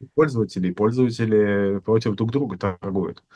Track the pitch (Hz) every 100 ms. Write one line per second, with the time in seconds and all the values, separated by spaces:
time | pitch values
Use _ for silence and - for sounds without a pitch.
0 | - - 156 120 101 95 90 90 107 123
1 | 123 117 110 107 104 101 98 98 - 113
2 | 113 101 113 139 131 92 101 90 98 95
3 | 85 85 _